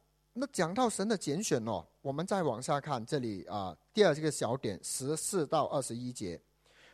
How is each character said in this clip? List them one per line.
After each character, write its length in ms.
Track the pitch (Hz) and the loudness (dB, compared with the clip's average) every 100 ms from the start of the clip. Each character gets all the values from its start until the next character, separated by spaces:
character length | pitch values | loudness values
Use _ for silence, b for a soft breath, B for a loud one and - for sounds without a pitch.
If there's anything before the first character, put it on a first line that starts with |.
| _ _ _ | _ _ _
那 140 | - 269 | -8 -4
讲 240 | - 160 | 0 0
到 160 | 202 247 | 4 2
神 160 | - 208 | 2 0
的 100 | 196 | 0
拣 260 | - 147 | 0 -2
选 200 | 220 139 113 | 2 0 2
哦， 200 | 98 82 _ | -2 -4 _
我 100 | 139 | -4
们 160 | 139 180 | -4 0
再 160 | 202 | 2
往 180 | 156 113 | 2 0
下 200 | 131 143 | 0 0
看， 240 | 156 131 | 0 -4
这 140 | 110 151 | -2 -2
里， 260 | 120 98 | -2 -4
啊， 320 | 85 101 98 165 _ | -6 -4 -4 -8 _
第 120 | - | 4
二 100 | 196 | 6
个 160 | 147 156 | 6 0
小 260 | - 113 131 | 0 0 0
点， 240 | 120 92 | -2 -4
十 320 | - - 131 156 | -6 -6 -4 -4
四 300 | - 196 143 | -2 -2 2
到 200 | 160 123 | 2 2
二 140 | 151 | 0
十 120 | 127 | -2
一 180 | 120 123 | -4 -6
节， 280 | 123 95 80 _ _ b b b | -6 -6 -8 _ _ b b b